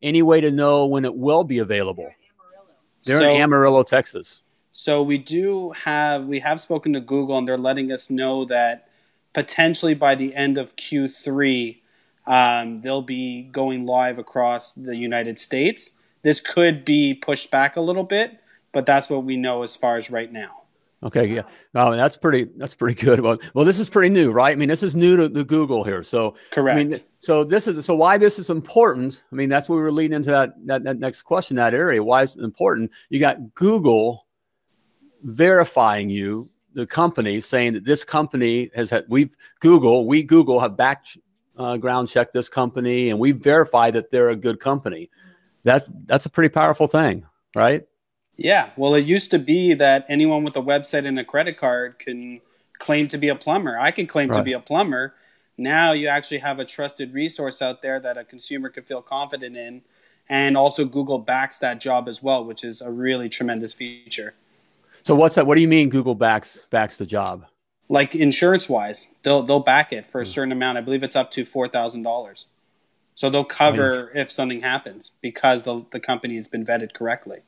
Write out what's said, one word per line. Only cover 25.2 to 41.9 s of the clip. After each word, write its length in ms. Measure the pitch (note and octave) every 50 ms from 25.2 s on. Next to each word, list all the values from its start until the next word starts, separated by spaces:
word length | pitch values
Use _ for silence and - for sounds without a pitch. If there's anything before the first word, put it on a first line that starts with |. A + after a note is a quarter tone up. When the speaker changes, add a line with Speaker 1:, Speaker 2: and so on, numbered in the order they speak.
| E3 D#3
Speaker 1:
to 140 | - C#3+ C#3+
Google 400 | B2+ D#3 D#3 D#3 C#3 C3+ A2+ G2+
here. 180 | G2+ G2 F#2
So, 320 | E2+ - - A#2+ A2+ G#2+ - - - _ - -
I 160 | C#3 C3+ B2+
mean, 140 | D3 D3 D3
Speaker 3:
Correct. 160 | D#3 C3+ - _ _ _
Speaker 1:
so 240 | - - D#3+ D3+ D3+
this 240 | D3+ E3 G#3+ G#3 A#3
is, 180 | F#3 D#3 C#3+
so 80 | - F3
why 240 | D#3 D#3+ F3 G3 G#3
this 220 | G#3 G#3 G3+ G#3
is 100 | F#3 -
important, 720 | F3 D#3+ - - - A#3 A#3 G#3+ C#3 B2+ B2+ C3 C3 - _ _
I 40 | -
mean, 120 | C3 C#3 C3+
that's 200 | C#3 C#3+ C#3+ -
what 60 | E3+
we 80 | D#3+ D#3
were 80 | D#3
leading 240 | D3+ D3+ D#3+ D#3 D#3
into 160 | D3+ D3 C3+
that, 240 | C#3+ C#3 C3+ B2+ - - -
that, 180 | B2 C3+ C3 A#2+
that 120 | C3+ C3+ A#2
next 240 | B2+ C3 A#2+ -
question, 360 | - _ E3 F#3 F3+ - C3+ B2
that 180 | A#2+ A#2 A2+
area. 260 | B2+ E3 F3+ C#3 A2
Why 220 | G#2 A2 A#2+ B2+ C3+
is 120 | C3+ -
it 80 | - A#2+
important? 460 | A2+ G2+ _ F3 G3 F3 A#2+ A2 A2 _ - _ _
You 100 | - C#3
got 340 | C#3+ C#3+ B2+ - C3 A2 _
Google 720 | - F3 G3 A3 A3 E3+ C#3 A#2 A2 G#2+ A#2 A#2+ A#2 _ _ _ _ _ _ _ _ _ _ _ _ _ _ _ _ _ _ _ _ -
verifying 840 | C3 A2 A#2+ D#3+ F3+ F#3+ F#3 E3+ - - C3 A#2+ A2 G#2 G#2 G2+ G2+
you, 400 | G2 G2+ G2 G2 G#2 A2 A#2+ - _ _ _ _ _
the 120 | - A#2+
company, 540 | A#2 - - E3+ E3+ E3 - A#2 G#2+ G2+ G#2+
saying 340 | A2 - - B2+ B2 A#2+ A#2
that 120 | G#2 F#2+
this 180 | A#2+ D3 D3 -
company 680 | - - D3+ D3+ D3 - C3+ B2 A#2 A#2 A#2+ B2 A#2 _
has 140 | A#2+ A#2+ G#2+
had, 160 | A#2+ A2+ - -
we've, 280 | A2+ C3 D3 C#3 _ _ _ - _ _
Google, 480 | - D#3+ F3 E3 C3 A#2+ A#2 B2+ A#2+ A2+
we 160 | C#3 D#3 D#3
Google 360 | C3+ D#3+ E3 D#3 B2+ B2+ B2
have 160 | A#2+ A#2 G2
back, 300 | F#2+ B2 C3 C#3 C#3 _ - - _ _ _ _ _ _ _ _ -
uh, 200 | B2+ B2 B2 B2
ground 300 | A#2+ B2+